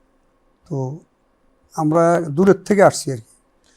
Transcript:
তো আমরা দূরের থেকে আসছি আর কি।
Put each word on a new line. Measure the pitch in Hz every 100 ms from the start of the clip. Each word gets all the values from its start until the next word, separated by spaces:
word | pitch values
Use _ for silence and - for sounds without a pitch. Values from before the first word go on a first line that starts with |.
| _ _ _ _ _ _ -
তো | 139 131 156 _ _ _ _ _ _ _
আমরা | - 151 165 170 175
দূরের | 165 139 196 175
থেকে | - 202
আসছি | 170 - 143
আর | 127
কি। | - _ _ _ _